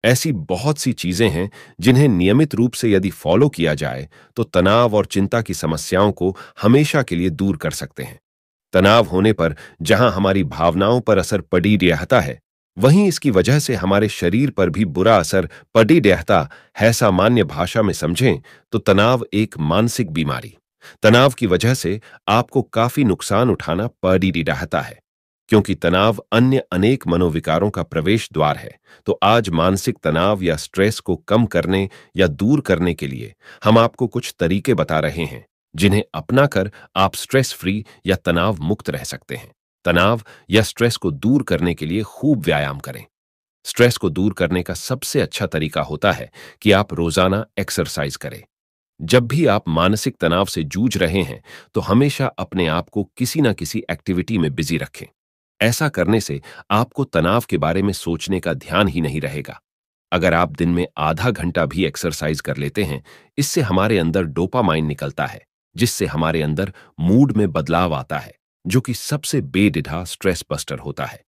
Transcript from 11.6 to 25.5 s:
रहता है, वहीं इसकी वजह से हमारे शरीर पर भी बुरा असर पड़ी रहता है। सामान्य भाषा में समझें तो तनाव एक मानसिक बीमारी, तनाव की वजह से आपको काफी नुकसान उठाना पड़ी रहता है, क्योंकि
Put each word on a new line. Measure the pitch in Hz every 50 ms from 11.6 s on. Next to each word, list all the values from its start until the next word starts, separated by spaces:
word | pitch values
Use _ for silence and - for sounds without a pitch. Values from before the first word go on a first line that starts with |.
| 85 101 107
रहता | 95 90 87 82 73 82 - - 120
है, | 78 69 62 - _ _ _ _ _ _ _
वहीं | - 104 131 151 196 208
इसकी | 196 165 - - 143
वजह | 107 92 87 113 131 151
से | 143 - 123
हमारे | 92 - 98 98 101 107 104
शरीर | - - 90 87 90 117 143 139
पर | - - 95 87
भी | 76 95 107
बुरा | 87 69 90 92 113 113
असर | 98 82 - - 95 87 85 - - - _ _
पड़ी | 113 113 104 160 175
रहता | 113 101 90 82 80 - 104 87 104 143 - - _ _ _
है। | - 104 113 117
सामान्य | - 123 107 92 92 95 113 123 117 95
भाषा | 73 - - 90 90 - 113
में | 107 98 85
समझें | - - 78 87 - 127 131 - - - - - _ _ _
तो | - 110
तनाव | - - 98 95 104 117 127 123 117 - -
एक | 101 110 104 - -
मानसिक | 78 76 82 101 113 117 - - 123 -
बीमारी, | 78 80 78 71 65 60 57 55 - _ _ _ _ _ _ - - _ -
तनाव | 107 110 120 131 139
की | 123 - 120
वजह | 98 90 87 107 117 131
से | - - 82 98 110 _ - - - _
आपको | - 104 113 120 - - 139
काफी | 110 _ - 113 113 120 - - 143
नुकसान | 113 90 - - - 101 104 123 123
उठाना | 95 - - - 80 90 107
पड़ी | 120 _ _ - 92 92 90 90 95 80 87 80
रहता | 80 78 69 85 76 - 80
है, | 67 - - _ _ _ _ _ _ _ _ _ _
क्योंकि | _